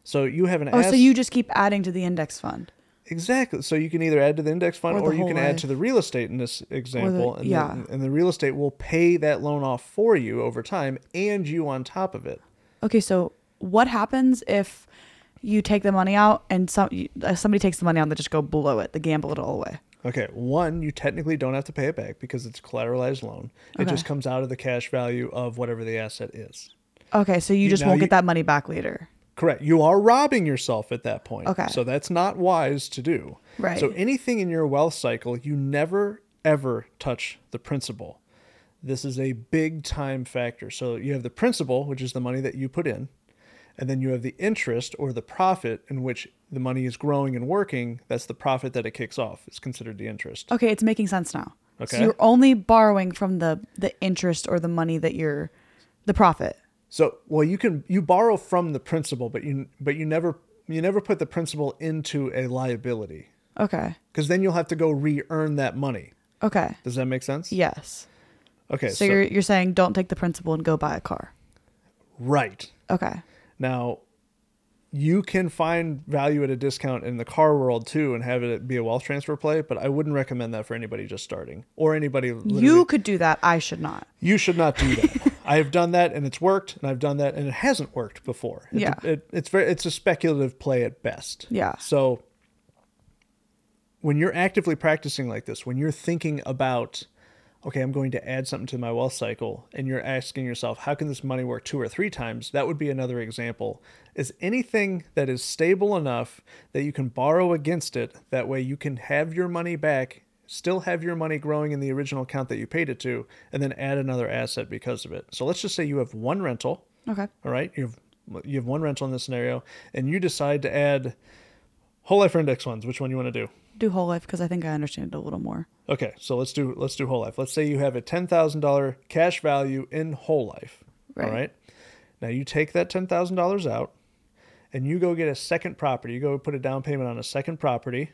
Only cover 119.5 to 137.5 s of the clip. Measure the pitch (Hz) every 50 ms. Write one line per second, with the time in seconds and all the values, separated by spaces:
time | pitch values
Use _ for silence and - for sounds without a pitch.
119.5 | 123 127 - - - - - - - 131 131 139 170 196 180 160 - - 143 143
120.5 | 147 143 135 135 - 143 143 143 143 135 127 123 - _ _ _ - - - _
121.5 | _ _ _ _ _ _ _ _ _ _ _ - 190 202 202 175 - 165 156 139
122.5 | 123 - - 131 113 110 107 127 127 - 135 131 131 131 127 123 117 113 107 -
123.5 | _ _ _ _ - 214 226 214 180 185 180 175 170 170 - - - 170 175 165
124.5 | 180 175 160 156 156 151 147 147 - - - - - 147 - 151 147 - - -
125.5 | - - 165 _ _ _ - - 143 - 127 107 - - - - 131 123 131 -
126.5 | - 147 139 127 123 - 131 135 - - 139 127 131 117 110 110 - - 135 -
127.5 | - 156 151 147 143 135 139 135 123 123 - - 170 175 180 175 180 165 160 156
128.5 | 143 156 147 143 139 139 139 135 131 _ _ - - 160 165 180 170 - - 151
129.5 | 143 139 139 135 135 135 131 - - 156 160 160 147 - - - 156 143 117 101
130.5 | - - - - - _ _ - _ _ _ _ - - - 110 110 117 139 -
131.5 | _ _ _ - _ _ - - - _ _ _ _ - 120 117 120 131 139 -
132.5 | - 151 156 151 - 175 175 175 - 185 185 180 185 175 180 180 185 180 175 185
133.5 | 202 202 170 127 110 117 - - _ _ _ _ _ _ _ _ _ _ _ _
134.5 | _ _ _ _ - 131 131 143 165 180 180 175 170 165 165 151 135 - - -
135.5 | 170 170 - 180 - - 151 139 123 117 - 120 120 127 143 143 139 135 - 156
136.5 | 143 131 135 135 135 135 127 151 143 135 127 120 117 117 117 - - 139 135 170